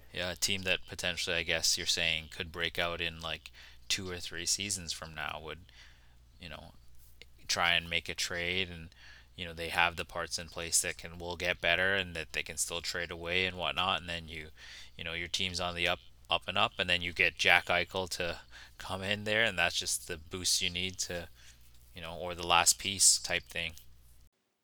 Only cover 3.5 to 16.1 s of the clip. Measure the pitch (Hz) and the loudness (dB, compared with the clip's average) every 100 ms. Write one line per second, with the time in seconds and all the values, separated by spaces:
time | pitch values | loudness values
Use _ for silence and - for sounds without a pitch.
3.5 | - - - - - 92 90 - 85 85 | -18 -20 -16 -4 -4 -2 -6 -6 -4 0
4.5 | - 104 95 82 - 82 76 76 76 78 | 0 0 -2 -4 -6 -8 -6 -6 -6 -8
5.5 | 80 92 - - - - - - - 87 | -10 -12 -20 -20 -20 -20 -20 -20 -16 -14
6.5 | 78 85 - - - - - - - - | -12 -14 -18 -18 -18 -18 -20 -20 -14 -2
7.5 | 98 85 85 82 85 - 82 - 87 87 | 4 6 6 2 -2 -2 -4 -4 -2 0
8.5 | 92 90 85 85 - - - - - 85 | 0 -2 -6 -14 -16 -20 -20 -18 -10 -10
9.5 | 82 82 87 87 85 85 87 82 - 80 | -6 -2 2 2 2 -6 -6 -4 -6 -8
10.5 | 87 82 - 90 - 85 85 87 85 90 | -8 0 2 2 -4 -10 -8 -6 -2 0
11.5 | 87 85 87 95 98 90 82 78 - - | 2 4 4 4 2 0 -4 -4 -4 -4
12.5 | 82 - 85 - 87 85 85 85 90 92 | -4 -2 -2 -4 -4 -6 -6 0 2 2
13.5 | 90 78 71 92 82 87 85 80 80 78 | 0 -2 0 0 0 -2 -8 -8 -10 -12
14.5 | - - - - - 85 85 87 - 95 | -14 -16 -16 -16 -10 -6 -4 -2 -2 -2
15.5 | 87 90 85 85 87 - | -2 -2 2 2 2 -4